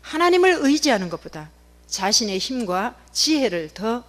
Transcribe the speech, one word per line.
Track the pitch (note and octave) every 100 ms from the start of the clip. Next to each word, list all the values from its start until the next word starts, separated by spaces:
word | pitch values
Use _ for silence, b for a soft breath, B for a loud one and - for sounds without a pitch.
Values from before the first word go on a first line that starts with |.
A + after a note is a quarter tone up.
하나님을 | - D#4 F4 F4+ F#4 E4
의지하는 | C#4 D4+ D4+ A3 F3+
것보다 | E3 - D#3+ D3+ - _ _ _
자신의 | - G3 G#3+ A3 F#3+
힘과 | - B3+ G#3+ F3+ A3+ - _
지혜를 | - - D#4 B3+ F3 D#3
더 | - G#3+ A#3+